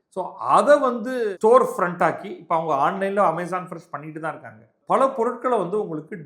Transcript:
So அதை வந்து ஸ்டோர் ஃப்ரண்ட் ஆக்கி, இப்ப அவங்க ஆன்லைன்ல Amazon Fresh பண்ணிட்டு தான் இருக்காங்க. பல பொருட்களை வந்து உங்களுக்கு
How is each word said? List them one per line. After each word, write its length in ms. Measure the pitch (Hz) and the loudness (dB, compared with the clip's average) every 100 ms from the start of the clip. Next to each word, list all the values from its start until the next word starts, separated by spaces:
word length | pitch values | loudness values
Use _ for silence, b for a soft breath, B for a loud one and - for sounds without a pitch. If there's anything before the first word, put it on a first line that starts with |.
| _ - | _ -10
So 60 | 175 - 117 | -10 -8 2
அதை 200 | 160 208 294 | 4 6 4
வந்து 340 | 269 240 220 254 220 | 4 -2 -4 -4 -4
ஸ்டோர் 320 | 185 220 254 240 | 0 6 6 4
ஃப்ரண்ட் 280 | - 180 175 | 0 -2 2
ஆக்கி, 280 | 175 - 196 - | 0 0 -10 -14
இப்ப 180 | - 165 | -2 -2
அவங்க 180 | 165 139 | 0 0
ஆன்லைன்ல 420 | 151 190 196 196 185 | 0 0 -2 2 0
Amazon 320 | 160 175 180 175 | 0 -4 -6 -8
Fresh 160 | 170 - | -14 -12
பண்ணிட்டு 300 | 143 151 156 | -14 -12 -10
தான் 140 | 156 | -10
இருக்காங்க. 300 | 139 120 110 117 _ _ | -10 -16 -20 _ _ _
பல 160 | 196 269 | 2 2
பொருட்களை 460 | 269 233 240 262 240 | 2 -2 -2 0 0
வந்து 180 | 170 208 | 0 -4
உங்களுக்கு 340 | 190 156 147 202 | -4 -8 -10 -16